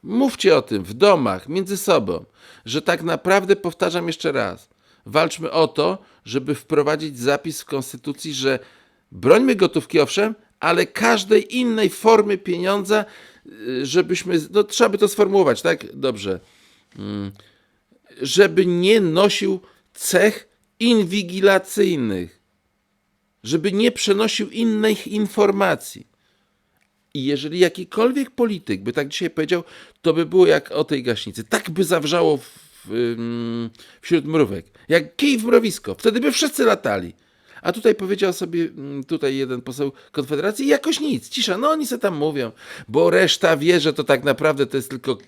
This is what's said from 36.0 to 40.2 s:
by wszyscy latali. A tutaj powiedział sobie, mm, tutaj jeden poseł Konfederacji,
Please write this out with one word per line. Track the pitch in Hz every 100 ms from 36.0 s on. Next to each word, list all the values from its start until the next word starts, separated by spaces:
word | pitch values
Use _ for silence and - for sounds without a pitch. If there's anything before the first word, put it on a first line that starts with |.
| 220 220
by | 285
wszyscy | 240 302 -
latali. | 240 196 - 101 87 - _ _ _ -
A | -
tutaj | 180 220
powiedział | 214 190 196 196
sobie, | 175 180 170
mm, | 165 - 139 139
tutaj | 131 165 139 135
jeden | 131 127
poseł | 120 127 139 - _
Konfederacji, | -